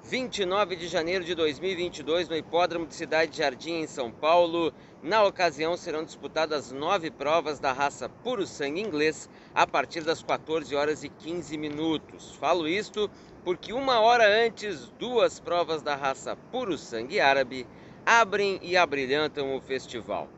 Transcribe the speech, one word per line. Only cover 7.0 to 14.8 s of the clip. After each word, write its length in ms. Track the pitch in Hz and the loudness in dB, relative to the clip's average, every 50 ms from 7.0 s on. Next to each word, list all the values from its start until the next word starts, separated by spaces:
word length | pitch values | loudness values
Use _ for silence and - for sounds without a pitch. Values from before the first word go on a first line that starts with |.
| 160 156 | 0 -4
provas 500 | 120 - 139 143 160 170 147 151 147 127 | -8 -4 -2 2 2 2 2 0 -6 -2
da 140 | - 139 127 | -2 -2 0
raça 340 | 131 143 143 - - 127 | 2 0 0 0 -4 -12
Puro 380 | 110 - - - 233 254 208 180 | -12 -12 -10 -6 -6 -4 -4 -4
Sangue 360 | - - - 147 139 147 175 | -6 -4 -6 -6 -4 -4 -4
Inglês, 460 | 220 214 156 147 151 156 151 - - - - - - - - | -4 -4 -2 0 0 0 0 -2 -12 -18 -20 -20 -20 -4 2
a 100 | - - | 2 2
partir 360 | - - 156 135 - - 170 | 4 4 -2 -2 -2 -6 -6
das 200 | 156 160 160 - | -2 -2 -4 -4
quatorze 540 | - - 143 127 127 147 156 160 147 135 147 | -2 -4 -4 -4 -2 -4 -4 -4 -4 -2 -2
horas 280 | 143 143 151 151 139 139 | 0 0 0 -2 -4 -6
e 60 | 143 | -14
quinze 480 | - - - 151 170 180 160 139 160 | -16 -14 -10 -8 -8 -8 -8 -8 -8
minutos. 800 | 151 151 151 147 147 160 165 156 147 - - - 85 - - - | -8 -6 -6 -6 -2 -2 0 0 -2 -4 -10 -20 -20 -20 -20 -12
Falo 320 | - 139 139 170 185 160 | -4 0 2 2 2 2
isto 420 | 151 175 202 208 - - 214 208 202 - - - - - - - | 0 -2 -2 -2 -4 -4 -4 -4 -4 -4 -12 -20 -20 -20 -10 -4
porque 300 | 175 180 - - - 202 | -4 -4 -4 -4 -6 -6
uma 280 | 254 277 269 254 226 | -2 0 2 4 6
hora 260 | 214 226 240 240 226 202 202 220 233 | 8 8 8 8 8 8 8 6 4
antes, 420 | 233 - - - 208 185 139 | 2 0 -4 -8 -6 -6 -8